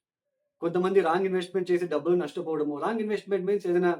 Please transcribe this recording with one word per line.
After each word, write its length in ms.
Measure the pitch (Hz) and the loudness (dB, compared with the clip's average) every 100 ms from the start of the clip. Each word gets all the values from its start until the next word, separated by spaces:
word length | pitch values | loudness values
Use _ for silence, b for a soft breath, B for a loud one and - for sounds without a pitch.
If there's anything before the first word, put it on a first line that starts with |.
| _ _ _ _ _ _ | _ _ _ _ _ _
కొంతమంది 380 | 165 180 185 196 | -2 0 4 4
రాంగ్ 260 | 165 175 190 | 4 2 2
ఇన్వెస్ట్‌మెంట్ 420 | 185 175 190 180 | -2 -2 -4 0
చేసి 160 | 175 175 | 0 0
డబ్బులు 280 | 147 156 180 | -2 2 0
నష్టపోవడము. 600 | 147 185 156 156 147 143 | 0 -6 -4 -2 -2 -2
రాంగ్ 220 | 175 226 | -4 -2
ఇన్వెస్ట్‌మెంట్ 440 | 214 202 185 196 180 | -2 -4 -2 -2 0
మీన్స్ 220 | 202 185 | -2 0
ఏదైనా 240 | 175 180 | 2 2